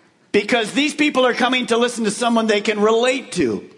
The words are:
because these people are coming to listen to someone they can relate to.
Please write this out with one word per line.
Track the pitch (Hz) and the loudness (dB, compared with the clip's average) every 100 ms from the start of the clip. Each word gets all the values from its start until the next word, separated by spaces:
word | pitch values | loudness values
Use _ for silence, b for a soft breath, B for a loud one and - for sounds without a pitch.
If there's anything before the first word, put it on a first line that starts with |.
| _ _ _ | _ _ _
because | 208 208 240 208 | -2 2 0 0
these | 185 294 | 0 -2
people | - 302 262 254 | 0 0 2 2
are | |
coming | - 254 254 240 | 2 0 0 0
to | 233 | 0
listen | 240 240 | 0 -2
to | 214 | -4
someone | 202 233 226 220 | -2 0 0 2
they | 208 | 0
can | 208 208 | 0 0
relate | 208 226 254 262 - | 2 2 2 0 -4
to. | 180 131 98 - | -2 -2 -2 -8